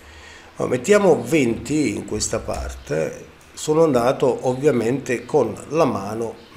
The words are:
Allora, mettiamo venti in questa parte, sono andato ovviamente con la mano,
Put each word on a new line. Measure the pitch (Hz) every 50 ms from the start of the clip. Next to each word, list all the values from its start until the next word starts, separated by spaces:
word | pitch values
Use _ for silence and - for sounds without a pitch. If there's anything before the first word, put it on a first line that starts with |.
| - - - - - - - - - - -
Allora, | - - - 123
mettiamo | 123 123 - 208 208 202 185 151 117
venti | 117 120 156 160 131 117 113 110 107 - 143 156 143 113 101
in | 101 98
questa | - 104 107 - - - -
parte, | - - - - 65 67 - - - - 73 80 78 - - - - - - - - - -
sono | - - 151 151 160 165
andato | 160 131 120 117 127 135 135 151 131 110 - -
ovviamente | 131 123 131 139 151 131 120 107 113 131 139 139 - 123 113 -
con | - - 151 123 110 98 - - -
la | 143 165 165
mano, | 131 107 98 95 101 110 113 117 113 - - - - -